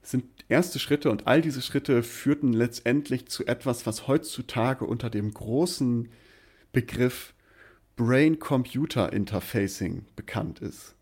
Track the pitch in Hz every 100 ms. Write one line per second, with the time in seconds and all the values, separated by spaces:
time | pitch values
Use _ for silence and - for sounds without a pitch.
0 | - 127 - _ - 127 180 - - 143
1 | 147 107 - 135 160 135 127 143 - 123
2 | 117 - - 147 139 113 120 117 - 135
3 | 143 127 - - - 120 139 120 - 107
4 | - 143 - - 127 120 113 131 - -
5 | 120 107 104 - 110 123 175 - 127 120
6 | 113 - _ - _ _ _ 127 113 -
7 | 123 - - _ _ _ - _ _ -
8 | 117 127 156 156 - 135 123 127 156 -
9 | 90 101 98 107 - 117 98 - 90 -
10 | - - - - - - - - - _